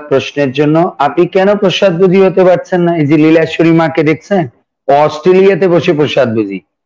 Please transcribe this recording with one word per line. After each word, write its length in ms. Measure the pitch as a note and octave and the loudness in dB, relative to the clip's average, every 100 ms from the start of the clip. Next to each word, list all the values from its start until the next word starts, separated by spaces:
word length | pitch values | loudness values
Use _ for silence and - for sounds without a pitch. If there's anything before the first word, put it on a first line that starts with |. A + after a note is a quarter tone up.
| - | -2
প্রশ্নের 440 | C3+ - C#3+ C#3 | -4 -2 -4 -4
জন্য। 440 | B2+ D3 D#3 F3 - | -2 0 0 0 -2
আপনি 280 | C#3+ D3+ F3 | -2 0 -2
কেন 280 | F#3+ G3 | 0 0
প্রসাদ 440 | G#3 G3 E3+ G3 E3+ | 0 -2 0 -2 0
বুঝি 180 | F#3+ F#3+ | 2 2
হতে 240 | F#3+ F#3 | 2 2
পারছেন 360 | F3+ E3+ - F3+ | 2 0 -2 -2
না? 160 | E3+ E3+ | 0 0
এই 100 | C#3+ | 0
যে 100 | D#3 | 2
লীলাশ্বরী 560 | D#3 E3 D#3 - E3 | 2 2 0 0 0
মাকে 300 | E3 D#3+ - | 2 0 -2
দেখছেন, 460 | D3+ D3+ - G3 C3+ - _ _ - | -2 -4 -4 -4 -4 -10 _ _ -2
ও 40 | |
অস্ট্রেলিয়াতে 760 | C#3+ D3+ - F#3 F#3 G3 F#3 F#3+ | 0 0 0 0 2 2 2 0
বসে 240 | E3+ E3+ | 0 0
প্রসাদ 420 | D3+ C#3+ - B2 | 0 -2 0 -2
বুঝি। 260 | A2+ G2+ G2 - _ | -2 -4 -8 -14 _